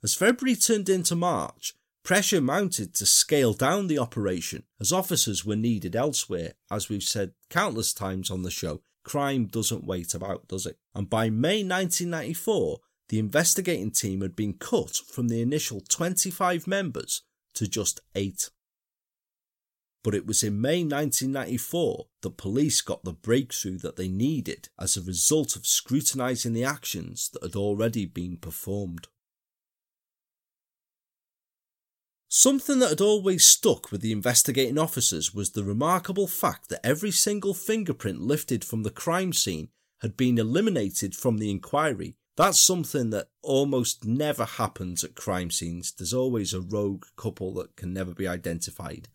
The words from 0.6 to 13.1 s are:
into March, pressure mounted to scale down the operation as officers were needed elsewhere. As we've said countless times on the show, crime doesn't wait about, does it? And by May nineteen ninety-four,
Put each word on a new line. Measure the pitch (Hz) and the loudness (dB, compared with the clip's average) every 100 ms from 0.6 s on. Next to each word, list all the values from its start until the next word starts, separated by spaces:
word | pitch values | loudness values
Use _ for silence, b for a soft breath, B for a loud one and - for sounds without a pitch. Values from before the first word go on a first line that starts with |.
| - 220 190 | 4 2 2
into | 190 165 | 2 2
March, | 170 175 139 73 - - - _ _ | 0 0 0 -2 -8 -12 -12 _ _
pressure | - 196 196 190 | 2 2 4 2
mounted | 127 156 202 165 98 - | 4 2 0 -2 -4 -2
to | 101 | 4
scale | - - 151 127 | 4 4 4 4
down | 107 135 185 196 | 4 2 2 2
the | 147 | 0
operation | 120 - 101 90 - - - _ | 0 0 -2 -2 -4 -10 -12 _
as | 113 | 0
officers | 180 185 175 - 98 104 | 0 2 0 0 0 -2
were | 104 | 0
needed | 113 110 90 | 2 0 0
elsewhere. | 104 143 131 - 92 80 - _ | 0 0 0 -4 -4 -6 -10 _
As | 104 - | -6 -4
we've | 104 | -4
said | - - 98 - _ | -4 -2 -4 -6 _
countless | 170 202 113 104 | -2 0 -2 -4
times | - 98 95 92 | -2 -4 -4 -4
on | 92 | -4
the | 90 | -6
show, | - 87 76 _ _ | -6 -6 -8 _ _
crime | - 147 139 139 110 | -8 -2 0 0 0
doesn't | 117 107 117 - | 0 -2 -2 -4
wait | 92 87 85 | -6 -4 -6
about, | 98 92 _ | -6 -8 _
does | 95 90 | -8 -8
it? | - _ - | -10 _ -8
And | 98 | -2
by | 113 113 | 2 2
May | 110 147 214 | 2 2 2
nineteen | 196 185 190 - 175 | 0 0 0 -2 -2
ninety-four, | 170 117 170 - 208 87 - _ _ _ | -4 -4 -6 0 0 0 -2 _ _ _